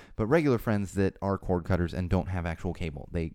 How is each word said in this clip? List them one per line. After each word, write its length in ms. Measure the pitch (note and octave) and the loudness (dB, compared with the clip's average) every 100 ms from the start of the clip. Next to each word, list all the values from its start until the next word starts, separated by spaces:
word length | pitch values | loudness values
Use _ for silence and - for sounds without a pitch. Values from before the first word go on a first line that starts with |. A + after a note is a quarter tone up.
| - | -10
but 120 | - A2 | -4 2
regular 320 | E3 D3 A#2+ | 4 4 2
friends 340 | A#2+ G#2 F#2+ | 2 0 0
that 240 | G2+ F#2+ - | 2 0 0
are 160 | G2 F#2+ | -2 -2
cord 260 | - F2+ | 0 0
cutters 280 | E2 F2 E2+ | 2 0 0
and 160 | F2+ F2 | -2 0
don't 200 | F#2 F#2 | 0 0
have 180 | F2+ E2+ | -2 -4
actual 260 | E2 F2+ | -4 -6
cable. 360 | D#2+ E2 C#2+ - | -4 -6 -8 -6
They, 220 | F2 D#2+ | -4 -4